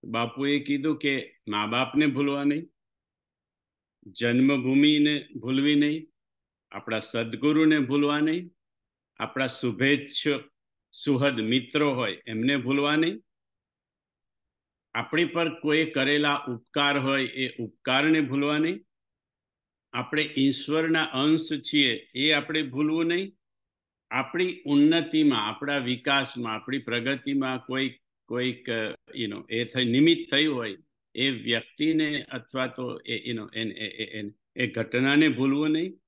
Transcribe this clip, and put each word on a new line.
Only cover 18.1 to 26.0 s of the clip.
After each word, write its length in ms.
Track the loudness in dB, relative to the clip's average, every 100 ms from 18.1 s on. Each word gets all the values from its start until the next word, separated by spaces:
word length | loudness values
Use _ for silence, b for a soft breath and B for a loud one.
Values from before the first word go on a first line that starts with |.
| 2
ભૂલવા 380 | 2 0 0 0
નહીં, 220 | -2 -4 _ _ _ _ _ _ _ _ _ _ _
આપણે 380 | -8 -4 -2 0 2
ઈશ્વરના 680 | 2 2 -2 0 2 0
અંશ 440 | 0 0 2 2 0 -6 0
છીએ 380 | 2 2 0 -6
એ 180 | -2 0
આપણે 300 | 0 0 -4
ભૂલવું 440 | -4 -2 0 0 0
નહીં, 300 | -2 -4 _ _ _ _ _ _ _ _
આપણી 520 | -4 -2 0 -2 -2
ઉન્નતિમાં, 840 | 2 6 6 6 2 2 4 2 -2
આપણા 300 | -4 -2 -2
વિકાસમાં, 760 | -2 -2